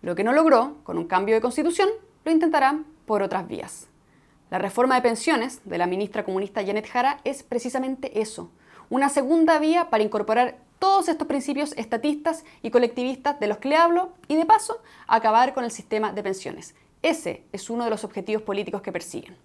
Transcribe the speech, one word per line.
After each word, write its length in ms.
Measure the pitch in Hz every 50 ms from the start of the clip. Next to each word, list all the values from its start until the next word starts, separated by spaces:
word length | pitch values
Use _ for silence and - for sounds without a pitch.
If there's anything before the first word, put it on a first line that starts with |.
| -
Lo 120 | 170 175
que 80 | 175 196
no 100 | 226 262
logró 440 | 294 320 320 294 233 233 277 294 - _
con 120 | - 180
un 120 | 170 170 170
cambio 260 | 185 185 196 202 220
de 60 | 220
constitución, 480 | 220 247 247 - 302 330 339 - 392 392 440 440 - _ _ _ _
lo 60 | 311
intentará 480 | 330 320 320 330 320 302 269 262 285 311 311 - - _ _
por 160 | - 220 202 196
otras 260 | 196 - 208 180 175
vías. 400 | - - - - - - - _ _ _ _ _ _ _ _ _ _ _ _ _
La 100 | - 185
reforma 360 | 202 196 - - 254 262 262
de 80 | 247 247
pensiones 600 | 240 226 220 - - 320 254 226 262 247 - _
de 140 | 196 - 175
la 100 | 175 180
ministra 360 | 180 190 208 202 - 220 208
comunista 400 | - 190 190 202 196 - 233 202
Janet 220 | 190 202 214 214
Jara 320 | 214 - 247 247 269 285 - -
es 180 | - 277 269 -
precisamente 760 | _ - 240 240 254 240 262 262 262 262 254 - - - 214
eso, 320 | 214 214 - - 170 170 _ _ _ _ - - - _
una 200 | 220 254 277 277
segunda 500 | 277 294 269 254 320 330 320 320 330 302
vía 320 | 302 311 320 349 339 339
para 140 | - 214 214
incorporar 540 | 214 214 208 208 214 220 240 247 254 - - _ _ _ _
todos 300 | - 381 392 392 370 -
estos 180 | 320 320 311
principios 460 | - 269 285 254 - 285 269 294 294 -
estatistas 680 | - 226 - - 226 - 294 294 294 - - 320 320 - - - _ _
y 80 | 226
colectivistas 720 | - 247 247 233 240 - 247 254 262 254 - 277 285 285
de 80 | 220 208
los 100 | 208 208
que 120 | - 262
le 60 | 294
hablo 360 | 311 339 339 339 339 370 370 - _ - _
y, 80 | 285
de 100 | 311 330
paso, 340 | 330 440 427 - - 440 466 - - - - - -
acabar 460 | - 226 220 226 214 226 247 262 262
con 100 | - 240
el 80 | 233 226
sistema 400 | - 196 _ - 214 220 208 190
de 100 | 196 196
pensiones. 540 | 196 190 190 - - - - - - _ _ _ _ _ _ _
Ese 400 | 320 320 320 - 180 - - _ _
es 180 | - 196 - -
uno 140 | 226 233 240
de 80 | 226
los 140 | 214 208 -
objetivos 400 | 208 - 208 190 202 214 214 214
políticos 360 | - 202 196 208 180 165 196
que 120 | 185 - 185
persiguen. 440 | 175 - - - - - - 185 _ _